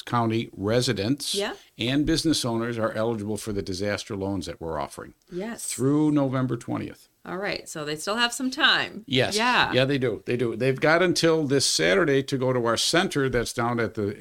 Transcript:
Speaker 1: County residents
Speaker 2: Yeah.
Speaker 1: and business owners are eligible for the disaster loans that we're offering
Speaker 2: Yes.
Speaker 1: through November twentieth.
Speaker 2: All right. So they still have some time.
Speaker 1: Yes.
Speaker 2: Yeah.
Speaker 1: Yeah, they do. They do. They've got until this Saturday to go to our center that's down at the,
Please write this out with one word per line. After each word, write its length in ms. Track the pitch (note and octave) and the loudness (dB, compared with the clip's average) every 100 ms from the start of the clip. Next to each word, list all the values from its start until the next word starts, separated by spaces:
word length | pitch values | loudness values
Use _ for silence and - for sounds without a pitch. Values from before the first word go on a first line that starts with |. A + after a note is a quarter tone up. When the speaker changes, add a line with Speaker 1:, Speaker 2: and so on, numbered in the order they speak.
Speaker 1:
County 460 | - A#2+ A2+ A2+ A#2 | -2 0 2 0 -4
residents 800 | - G2 A#2+ B2 G#2 G2+ C#3+ - | -4 0 2 2 0 0 -2 -2
Speaker 2:
Yeah. 200 | G3 G#3 G4 - - | -4 -4 -6 -14 -6
Speaker 1:
and 260 | A2+ C#3 | -2 0
business 400 | D3 D#3+ D#3+ D3 | 2 2 2 0
owners 320 | B2 A2+ A#2 A#2 | 0 -2 -4 -2
are 140 | A2 | -2
eligible 460 | A2 A2 A#2 G2+ G#2 | 0 -2 -2 -4 -6
for 160 | - | -6
the 80 | G2 | -6
disaster 520 | F#2 F2+ G2+ G2+ - | -4 -4 -2 -4 -6
loans 300 | G2+ F#2+ G2 | -6 -4 -4
that 160 | E2+ E2 | -6 -10
we're 180 | E2 D#2 | -6 -6
offering 360 | C#2 - - - - | -6 -10 -16 -18 -14
Speaker 2:
Yes. 320 | F3 G#3+ A#3 | -10 -10 -10
Speaker 1:
through 460 | - - C3 D3 D3+ | -8 -2 0 2 2
November 480 | D3 C#3 C3 B2+ B2+ | 2 2 0 -2 -4
twentieth. 480 | - A#2 - - _ _ | -4 -6 -6 -12 _ _
Speaker 2:
All 140 | - F3 | -10 -6
right. 320 | G3 - - | -6 -6 -8
So 160 | D#3+ | -10
they 120 | D3 D3+ | -8 -6
still 200 | G3 A3 | -4 -2
have 160 | A#3+ | -2
some 180 | - C4 | -2 -4
time. 540 | C4 C#4 F3 G#2+ F2 - | 2 2 4 0 -6 -2
Speaker 1:
Yes. 300 | B2+ A2 G#3 | 2 2 2
Speaker 2:
Yeah. 340 | A#3+ A3+ B2 | 2 2 4
Speaker 1:
Yeah, 100 | G#2+ | 4
they 140 | C3+ C#3 | 4 2
do. 240 | B2 G2+ | 0 -2
They 140 | - A#2+ | -2 -2
do. 180 | B2 G#2+ | 0 0
They've 240 | C3 C3+ | 0 2
got 220 | D3+ E3+ | 4 4
until 440 | F3+ E3 E3 D#3+ D3 | 4 4 4 4 2
this 200 | C#3 B2 | 2 2
Saturday 560 | - E3 G3 E3 C#3 | 2 4 4 4 2
to 160 | C3 C3+ | 2 0
go 120 | B2+ | 0
to 100 | B2 | 2
our 140 | A#2 A2+ | 2 2
center 500 | - E3 F#3 D3+ C3+ | 2 2 2 0 0
that's 240 | B2+ A2+ | 0 -2
down 260 | - A#2+ A#2+ | -2 0 0
at 140 | A2 | 0
the, 240 | - G2+ G#2 | 0 -4 -2